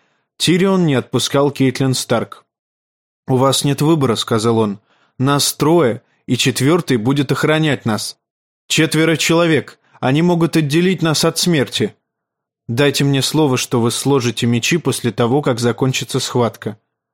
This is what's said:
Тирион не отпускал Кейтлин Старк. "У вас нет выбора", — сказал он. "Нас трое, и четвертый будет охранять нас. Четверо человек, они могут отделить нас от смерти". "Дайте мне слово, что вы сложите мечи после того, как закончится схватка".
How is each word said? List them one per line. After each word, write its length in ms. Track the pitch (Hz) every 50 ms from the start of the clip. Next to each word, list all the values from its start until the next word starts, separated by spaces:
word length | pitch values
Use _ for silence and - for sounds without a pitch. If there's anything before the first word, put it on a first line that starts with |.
| _ _ _ _ _ _ _
Тирион 480 | - - 156 175 175 190 196 190 185 175
не 100 | 156 135
отпускал 560 | 120 - - - 123 - - - 139 143 143
Кейтлин 420 | 139 - 135 131 123 - 135 131 127
Старк. 520 | - - - 120 110 104 - - - _ _ _ _ _ _ _ _ _ _ _ _ _ _ _ _ _
"У 100 | - 131
вас 260 | 123 135 135 131 - -
нет 180 | 143 139 -
выбора", — 340 | 147 156 165 151 135 117 107
сказал 440 | - - - 120 110 107 117 113 113
он. 200 | 110 104 98 - _ _ _ _ _ _ _
"Нас 360 | - 127 143 143 139 - - -
трое, 500 | - 143 151 170 175 147 113 113 123 - _ _ _ _
и 80 | - 127
четвертый 600 | - - 135 110 - 131 143 175 175 - - 131
будет 340 | 110 104 127 139 143 135 -
охранять 540 | 139 - - 147 156 156 156 151 127 - -
нас. 320 | 113 104 104 - - - _ _ _ _ _ _ _ _ _ _
Четверо 480 | - - 156 156 151 - 156 160 160 160
человек, 640 | 147 - - 165 170 175 165 156 123 - - - _ _ _ _ _
они 200 | - 127 135 156
могут 360 | 175 175 175 165 165 156 -
отделить 440 | 160 156 139 147 170 175 185 185 -
нас 220 | 160 165 151 - -
от 140 | 165 160
смерти". 580 | - - 175 170 143 120 - - - 113 95 - _ _ _ _ _ _ _ _ _ _ _ _ _ _
"Дайте 360 | - 117 123 143 143 139 - 143
мне 180 | 139 139 135
слово, 360 | 131 - - 156 156 135 127
что 220 | 120 - - - 120
вы 120 | 113 120
сложите 560 | - - - 135 139 139 113 120 - - 127
мечи 300 | 117 120 117 - - 170
после 340 | 165 - 139 120 - - 117
того, 320 | 98 - 120 113 127 147 143
как 160 | 151 123 110
закончится 600 | 117 120 110 - 135 131 131 - 120 - - 131
схватка". 600 | - - - 123 120 110 - - - 110 107 - _ _ _ _ _ _